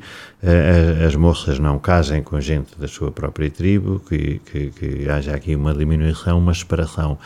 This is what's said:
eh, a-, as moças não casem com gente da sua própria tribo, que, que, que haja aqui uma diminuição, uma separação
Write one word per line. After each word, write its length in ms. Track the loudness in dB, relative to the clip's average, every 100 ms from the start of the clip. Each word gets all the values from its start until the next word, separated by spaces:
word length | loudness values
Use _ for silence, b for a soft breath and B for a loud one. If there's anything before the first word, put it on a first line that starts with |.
| B B B B
eh, 580 | 2 4 6 6 4 4
a-, 40 | 2
as 100 | 4
moças 420 | 4 2 0 0
não 200 | 0 0
casem 440 | 2 2 2 -2
com 180 | -4 -4
gente 380 | -2 -4 -4 -10
da 80 | -12
sua 240 | -8 -8
própria 400 | -6 -8 -4 -6
tribo, 500 | -2 0 0 0 -6
que, 400 | -4 -2 -2 -4
que, 260 | -8 -8 -8
que 380 | -6 -8 -4 -2
haja 260 | -2 -2
aqui 220 | -6 -2 -2
uma 180 | 0
diminuição, 640 | 0 0 2 0 -2 0 2
uma 160 | 2
separação 640 | 0 -2 -4 -2 -2 -4 -4